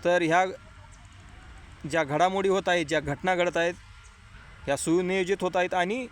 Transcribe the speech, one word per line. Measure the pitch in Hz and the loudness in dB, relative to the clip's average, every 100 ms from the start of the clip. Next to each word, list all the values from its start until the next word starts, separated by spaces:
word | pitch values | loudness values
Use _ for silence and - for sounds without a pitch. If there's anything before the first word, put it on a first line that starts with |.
तर | 175 175 | 2 2
ह्या | 165 170 190 185 - - - - - - - - - - - - 160 | 4 2 0 -4 -18 -20 -20 -20 -20 -20 -20 -20 -20 -20 -20 -14 -4
ज्या | 160 | -2
घडामोडी | 147 151 175 190 196 | 0 2 2 2 0
होत | 190 185 | 0 2
आहेत, | 175 156 | 0 2
ज्या | 156 | -2
घटना | 139 143 185 | -2 -4 -2
घडत | 185 175 160 | 0 0 2
आहेत, | 170 175 - - - - - - - - | -2 -2 -14 -20 -20 -20 -20 -20 -20 -14
ह्या | - 139 | -4 -2
सुनियोजित | - 165 180 190 180 196 | 2 2 2 0 0 0
होत | 185 180 | 0 0
आहेत | 180 | 0
आणि | 185 180 233 247 | 0 0 -2 -8